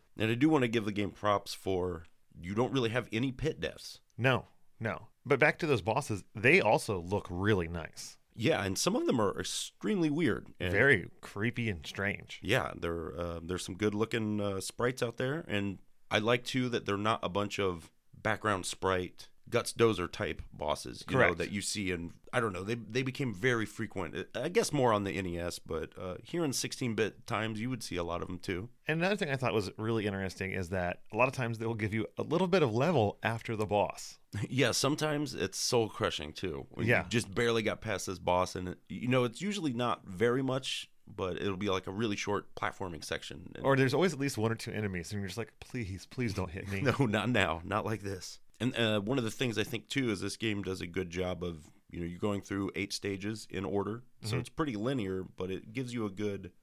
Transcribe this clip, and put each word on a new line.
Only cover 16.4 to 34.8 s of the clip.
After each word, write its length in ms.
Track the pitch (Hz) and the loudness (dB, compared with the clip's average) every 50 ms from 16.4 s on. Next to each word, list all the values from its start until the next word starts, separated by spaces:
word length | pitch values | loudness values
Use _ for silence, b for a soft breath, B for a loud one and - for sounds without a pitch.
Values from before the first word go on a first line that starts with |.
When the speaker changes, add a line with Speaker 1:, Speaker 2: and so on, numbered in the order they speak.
| - | 2
Speaker 1:
too, 240 | - - 131 127 127 | -2 0 0 0 2
that 180 | 117 107 - | 0 -2 0
they're 100 | - 101 | 0 -2
not 220 | 101 104 110 113 - | 2 2 2 2 2
a 80 | - 92 | 0 -2
bunch 300 | 87 101 101 101 - - | 0 0 -2 0 0 0
of 320 | 101 95 90 82 - - _ _ _ _ - - | 0 0 0 -2 -8 -16 _ _ _ _ -20 -4
background 460 | - 110 107 95 - 110 101 92 90 | -2 -2 -2 0 2 0 0 0 0
sprite 600 | - - - - 95 95 92 92 - - - - - - - - - | -4 -6 0 2 2 2 2 0 -4 -8 -16 -20 -20 -20 -20 -10 0
Guts 240 | 104 117 107 - - | 0 0 0 0 4
Dozer 360 | - 117 113 107 87 90 80 | 4 6 6 6 2 0 -4
type 300 | - - 104 - 73 - - - - | -2 -4 -4 -4 -4 -6 -8 -12 -8
bosses, 500 | - 76 76 73 - - 64 60 - - | -4 -2 0 0 -2 -2 -10 -12 -12 -6
you 80 | - - | 0 4
know, 40 | 131 117 | 6 6
Speaker 2:
Correct. 120 | 90 87 | 6 6
Speaker 1:
that 140 | 85 85 - | 2 -2 -2
you 100 | 95 101 | -2 -4
see 300 | 92 - - 107 101 90 | -4 -4 -4 -2 -2 -2
in, 220 | 90 85 85 85 - - - - | -2 -2 -4 -8 -10 -14 -14 -4
I 80 | - 127 | -2 0
don't 140 | 117 110 95 | 0 0 -2
know, 100 | 90 95 | -4 -4
they, 120 | 101 120 | -4 -4
they 280 | 120 110 - 107 127 135 | -4 -6 -4 -4 -2 -2
became 300 | 131 131 - 143 123 104 | -2 -4 -4 -4 -4 -4
very 320 | 87 101 131 123 113 107 | 0 2 2 2 2 0
frequent, 500 | 98 - - 113 98 - 98 90 78 - 82 92 - - | -2 -4 -6 -8 -6 -4 -4 -4 -4 -4 -6 -8 -6 -6
I 140 | 110 127 165 | -6 -4 0
guess 220 | 180 233 220 - | 2 2 2 2
more 220 | - 147 127 120 110 | 2 4 6 6 6
on 100 | 104 101 | 4 2
the 80 | 98 | 0
N 140 | - 90 95 | -2 -2 -2
E 100 | 92 85 | -2 -4
S, 220 | 85 87 87 - - | -2 -4 -4 -6 -6
but, 320 | - - 82 78 80 - - - | -8 -6 -4 -4 -4 -6 -8 -10
uh, 140 | 95 92 90 - - | -10 -8 -8 -10 -10
here 200 | - - 175 170 | -6 -2 -2 0
in 80 | 143 120 | 0 0
sixteen-bit 720 | - - 120 - - 135 120 110 101 110 98 - - - | -2 -2 -4 -4 -4 -2 -2 2 2 0 0 0 -6 -8
times, 320 | - 120 101 110 113 110 107 | -4 -2 -2 -2 -2 -2 -4
you 100 | 110 127 | -2 -4
would 140 | 131 107 - | -4 -6 -6
see 140 | - 98 | -4 -4
a 60 | 87 87 | -2 -2
lot 160 | 85 85 87 | -2 -2 -4
of 80 | 82 87 | -4 -6
them, 100 | 90 87 | -6 -6
too. 300 | - - 95 87 101 123 - _ _ | -4 -2 -2 -2 -4 -8 -14 _ _
Speaker 2:
And 120 | - 156 165 | -2 0 0
another 160 | 170 190 214 | 2 0 0
thing 120 | 208 196 147 | 0 0 -2
I 60 | 135 | 0
thought 180 | 131 127 117 110 | 0 0 2 2
was 160 | 110 95 95 - | 2 0 0 -4
really 300 | - 110 113 117 113 101 | -4 -2 0 0 2 2
interesting 460 | 104 98 98 95 92 - - 95 95 98 | 0 0 0 -2 -4 -4 -4 -4 -4 -2
is 160 | 95 92 82 | -4 -2 -2
that 320 | 95 92 90 87 - - - - | -2 0 0 0 -2 -6 -8 -6
a 60 | - | 0
lot 100 | 107 123 | 2 2
of 60 | 135 135 | 2 2
times 240 | - 127 113 117 110 | -2 -2 -4 -4 -4
they 60 | 113 | -2
will 60 | 113 117 | -4 -2
give 180 | 110 107 104 101 | -2 -2 0 0
you 140 | 113 104 - - | 0 -2 -2 -4
a 60 | - 107 | -6 -4
little 240 | 113 139 175 190 | 0 2 2 2
bit 160 | 180 175 185 156 | 4 4 4 4
of 100 | 120 104 | 4 4
level 460 | 117 135 170 175 131 107 101 - - | 2 2 4 4 4 4 4 2 0
after 340 | - 110 117 113 - - 113 | -2 -2 -2 -2 -4 -6 -2
the 100 | 104 107 | -2 0
boss. 500 | 87 104 104 95 76 - - - - - - - | 2 4 2 2 2 0 -8 -12 -14 -14 -18 -20
Speaker 1:
<laughs> 260 | _ - 104 107 - | _ -6 -6 -6 -2
Yeah, 220 | - 127 135 113 | 0 2 2 4
sometimes 640 | - - | 4 2